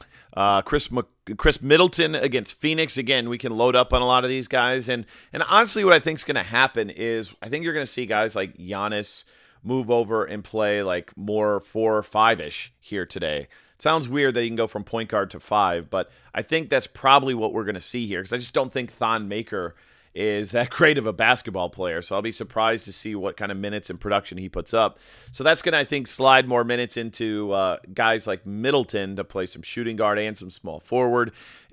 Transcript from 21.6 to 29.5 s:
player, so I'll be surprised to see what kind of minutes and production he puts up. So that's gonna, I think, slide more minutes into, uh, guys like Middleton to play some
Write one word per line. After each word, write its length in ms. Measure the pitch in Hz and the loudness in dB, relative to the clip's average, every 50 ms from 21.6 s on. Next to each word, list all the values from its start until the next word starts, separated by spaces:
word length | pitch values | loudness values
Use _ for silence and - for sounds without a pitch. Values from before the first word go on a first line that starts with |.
| 90 87 | -4 0
player, 300 | - 98 92 87 82 85 | 2 2 2 2 0 -4
so 140 | 87 - 98 | -4 -4 -4
I'll 80 | 98 104 | -4 -2
be 80 | 117 | -4
surprised 540 | 110 - 113 - - 113 110 110 113 113 - | -6 -8 -10 -6 -2 0 2 2 2 0 -2
to 80 | - 95 | -8 -10
see 220 | - - 113 107 | -10 -8 -6 -6
what 200 | 101 92 98 92 | -4 -4 -6 -6
kind 140 | - 107 98 | -6 -6 -6
of 80 | 101 98 | -6 -6
minutes 320 | 98 104 104 104 - - | -6 -6 -6 -6 -8 -10
and 80 | 92 87 | -10 -8
production 400 | - 104 101 101 101 - 90 90 | -4 -2 0 0 -2 -4 -8 -10
he 100 | 92 92 | -10 -8
puts 220 | - 92 82 - - | -8 -8 -6 -2 2
up. 260 | 113 110 98 - _ - - - - - - 127 | 2 2 2 0 _ -16 -20 -20 -20 -20 -18 -10
So 100 | - 135 | 0 2
that's 200 | 156 165 160 - | 2 2 2 2
gonna, 160 | 175 160 151 | 0 0 0
I 60 | 139 | 0
think, 220 | - 151 143 127 | 0 -2 -4 -4
slide 400 | - - - 131 131 131 131 131 | -4 -2 2 4 4 4 4 2
more 160 | 123 127 120 120 | 2 0 0 2
minutes 340 | 117 123 120 123 117 - | 0 -2 -2 -4 -4 -6
into, 540 | 120 117 117 - - 117 110 107 104 104 101 98 | -6 -8 -8 -6 -6 -4 -4 -2 -2 -2 -2 0
uh, 260 | 98 95 92 85 - - 87 95 | 0 0 0 0 -4 -6 -8 -4
guys 320 | - 117 113 113 113 - | 0 2 2 2 2 0
like 200 | 110 98 92 - | -4 -6 -6 -8
Middleton 720 | 95 101 107 117 131 143 139 120 - - 107 98 95 98 | -10 -8 -4 0 2 2 2 2 0 -2 -4 -4 -4 -6
to 80 | 95 95 | -8 -10
play 220 | - - 98 92 | -6 -6 -6 -6
some 160 | 90 | -6